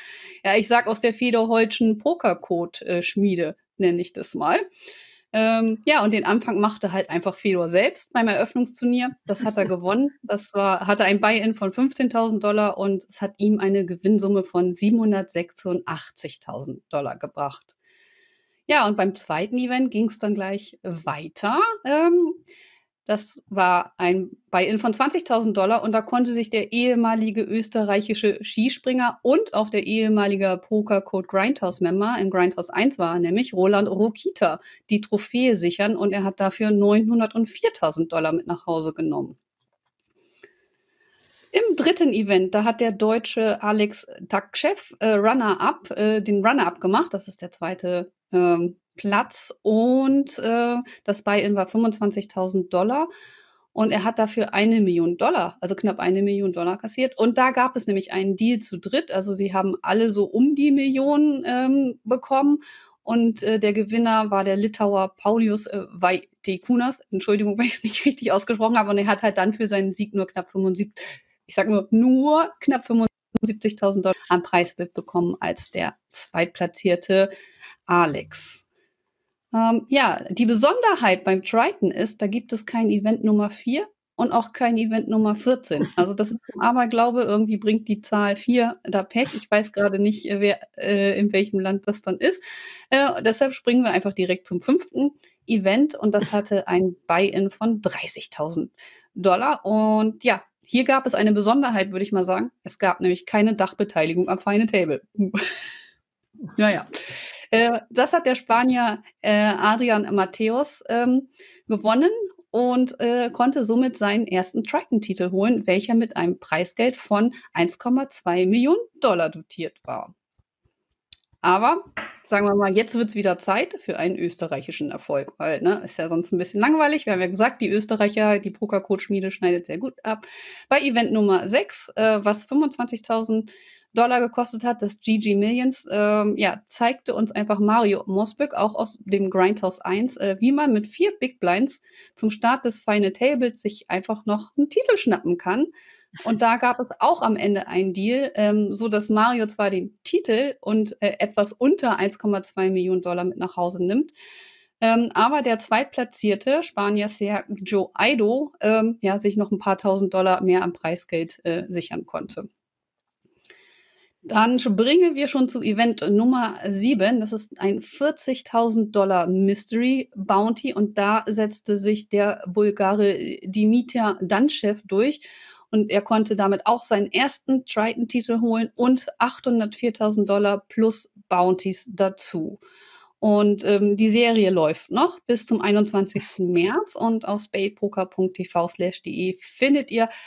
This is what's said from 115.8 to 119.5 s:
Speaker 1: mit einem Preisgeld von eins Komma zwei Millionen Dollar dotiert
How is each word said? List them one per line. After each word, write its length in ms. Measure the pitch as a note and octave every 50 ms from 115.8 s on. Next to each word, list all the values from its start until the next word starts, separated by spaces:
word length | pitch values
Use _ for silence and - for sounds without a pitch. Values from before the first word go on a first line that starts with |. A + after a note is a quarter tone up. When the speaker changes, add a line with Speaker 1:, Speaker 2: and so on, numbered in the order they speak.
| G#3 - A#3
Speaker 1:
mit 200 | A3+ A#3 A#3 -
einem 220 | - F3 F3 F3+ -
Preisgeld 580 | - - D#3 D#3+ F3+ - - - A#3 B3+ B3+
von 380 | - - - G#3 G3+ A3 B3 B3 - - - -
eins 260 | - E4+ F4 - -
Komma 300 | - A#3+ B3+ C4+ C#4 C4+
zwei 380 | - - - F3+ F3 F3+ F#3
Millionen 320 | F#3 G#3+ A#3+ B3 C#4+ F4 A4+ A#4 - _ -
Dollar 300 | - A#3 F#3 E3+ E3 D#3
dotiert 480 | - D#3+ - -